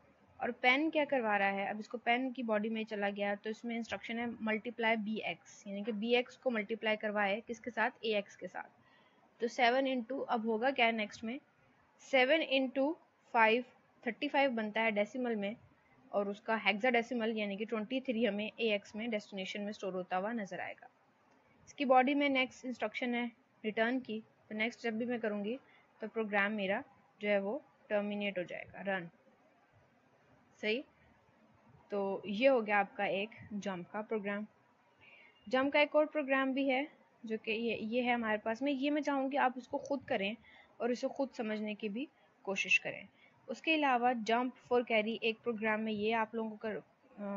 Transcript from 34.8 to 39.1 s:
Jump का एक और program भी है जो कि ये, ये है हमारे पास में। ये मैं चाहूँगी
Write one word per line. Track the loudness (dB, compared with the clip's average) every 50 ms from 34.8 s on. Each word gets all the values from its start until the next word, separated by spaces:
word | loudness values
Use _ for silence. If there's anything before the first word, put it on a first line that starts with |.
| _ _ _ _ -20 -20 -20 -20 -20 -20 _ _ -6 -2
Jump | 0 2 2 4 6
का | 4
एक | 4 6 4
और | 2 2
program | 2 0 -2 0 2 2 2 2 2 2
भी | 2 2
है | 2 2 2 0 -2 -8 -16 _ _ _ _ -10
जो | -8 -8
कि | -6 -4 -4
ये, | -4 -2 -2 -2 -2
ये | -4 -4 -2 0 0
है | 2 2 0
हमारे | 0 0 0 -2
पास | -2 -2 -4 -4 -2
में। | -2 -2
ये | 0 0 0 0
मैं | 0 0
चाहूँगी | 0 0